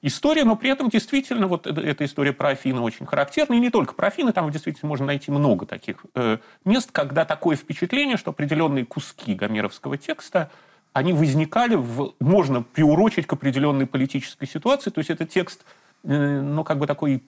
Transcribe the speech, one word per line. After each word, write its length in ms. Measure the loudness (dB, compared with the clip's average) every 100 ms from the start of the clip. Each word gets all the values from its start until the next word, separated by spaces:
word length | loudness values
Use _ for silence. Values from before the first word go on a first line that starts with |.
история, 440 | -4 0 2 4
но 120 | 4 4
при 140 | 0
этом 180 | 0 2
действительно 580 | 0 0 -2 -2 0 0
вот 200 | 0 -2
эта, 140 | -4
эта 220 | -2 -2 -4
история 260 | 0 -2
про 160 | 0 -2
Афины 300 | 0 -2 -2
очень 240 | -2 -4 -4
характерна, 460 | -2 0 0 2
и 40 | 4
не 80 | 4
только 220 | 2 0
про 140 | 0 -2
Афины, 240 | 0 0
там 180 | 0 -2
действительно 380 | -4 -6 -6 -6
можно 160 | -4 -2
найти 240 | -4 -2
много 360 | 0 2 2 -2
таких, 300 | -10 -10 -12 -10
э, 240 | -4 -2 -2 -6 _
мест, 260 | 0 0 0
когда 340 | -4 -2 0 0
такое 280 | 0 0
впечатление, 600 | 0 -4 -6 -2 0 0 -2
что 140 | -4
определённые 560 | -6 -2 0 2 0 -2
куски 480 | -8 -10 -12 -6
гомеровского 640 | -4 -2 -2 -4 -6 -8 -8
текста, 520 | -6 -8 -2 -2 -2 -10 _ _ _
они 180 | -2 2
возникали 600 | 4 4 2 0 0 2
в, 400 | 0 0 -4 -6 -2
можно 440 | 2 4 4 0
приурочить 640 | -2 2 4 6 4 2 -4
к 60 |
определённой 520 | -2 -2 0 2 2 0
политической 600 | 0 -2 -2 -8 -12 -10
ситуации, 420 | -4 0 0 0
то 80 | -6
есть 100 | -4
это 160 | -4 -2
текст, 380 | -2 -2 -8 _ -20 _ _
э, 360 | -2 0 2 0
ну, 240 | -2 -4
как 140 | -2 -2
бы 80 | -2
такой 360 | -2 0 -2